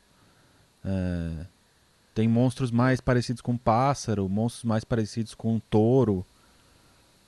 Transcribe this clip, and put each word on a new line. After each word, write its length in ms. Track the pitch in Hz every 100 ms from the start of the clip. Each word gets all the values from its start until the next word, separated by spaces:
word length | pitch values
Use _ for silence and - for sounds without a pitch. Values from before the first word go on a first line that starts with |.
| _ _ _ _ _ _ _ _
É... 640 | 95 95 90 87 82 80 85 _ _ _ _ _ _
Tem 140 | - 113
monstros 420 | 113 127 - 131
mais 300 | 117 127 127
parecidos 420 | - 123 120 120
com 140 | - 120
pássaro, 720 | - 110 139 135 - 101 95
monstros 360 | 101 117 -
mais 200 | 113 110
parecidos 500 | - 117 107 117 107
com 240 | - 113 113 -
touro. 540 | 110 113 131 113 95 - _ _ _ _ _ _ _ _ _